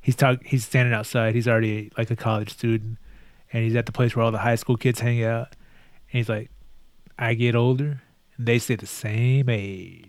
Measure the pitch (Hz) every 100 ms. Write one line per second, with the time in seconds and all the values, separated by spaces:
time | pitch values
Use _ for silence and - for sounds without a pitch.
0 | - 127 139 127 - 135 107 131 123 117
1 | 117 123 113 110 120 113 113 107 104 -
2 | 113 117 - 110 104 - 117 113 107 113
3 | - - - - - 117 113 117 113 -
4 | 123 120 117 110 117 117 - 123 127 120
5 | 120 120 113 113 117 - - - - -
6 | - 123 113 107 - - - - - -
7 | - - 117 117 120 117 120 131 147 139
8 | _ _ _ - 120 120 - 117 - -
9 | 107 107 123 131 127 110 98 95 90 85